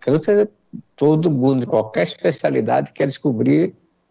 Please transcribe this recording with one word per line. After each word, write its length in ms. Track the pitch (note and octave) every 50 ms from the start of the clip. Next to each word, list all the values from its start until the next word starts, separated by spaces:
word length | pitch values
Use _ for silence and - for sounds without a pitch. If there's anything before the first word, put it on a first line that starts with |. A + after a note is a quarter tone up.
Câncer, 480 | - B2 C#3 D#3+ - - G#3 G#3 G#3 G#3 - _ _ _ - - - _ _
todo 340 | - C#3 D3+ D#3 D#3 E3 F3
mundo, 360 | D3 B2+ B2+ C3+ C3+ C3 A#2+
qualquer 380 | G#2 A#2 A2 G#2 - - - F3
especialidade 880 | E3+ - - - F3 - - - D3 C3+ B2+ A#2 - B2 C#3 C#3+ -
quer 160 | - - D#3
descobrir 680 | C#3+ C3 - - D3+ A#2+ A2 C#3 C3+ C#3+ D#3 F3 F#3 - _ _ _ _ _ _ _